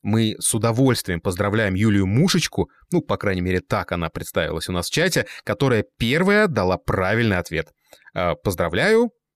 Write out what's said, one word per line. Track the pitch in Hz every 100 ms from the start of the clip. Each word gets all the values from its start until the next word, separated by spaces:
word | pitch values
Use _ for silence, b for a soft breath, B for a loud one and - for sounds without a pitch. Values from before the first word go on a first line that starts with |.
Мы | - 110 110 -
с | -
удовольствием | 123 113 117 135 117 - 87
поздравляем | - 90 101 104 107
Юлию | 92 110 98 95
Мушечку, | 110 180 180 - - 87 b b
ну, | 175
по | - 98
крайней | 104 92
мере, | 90 92
так | - 107 87
она | 87 82
представилась | - - - 85 82 -
у |
нас | 90 87
в |
чате, | - 180 160 110 B
которая | - 104 139 113 - _
первая | 117 143 185 208 214
дала | 117 92 90
правильный | - 98 92 110 117 92
ответ. | 87 80 80 _ B B B
А, | - 90 78
поздравляю, | - 90 85 90 170 220 240 _ _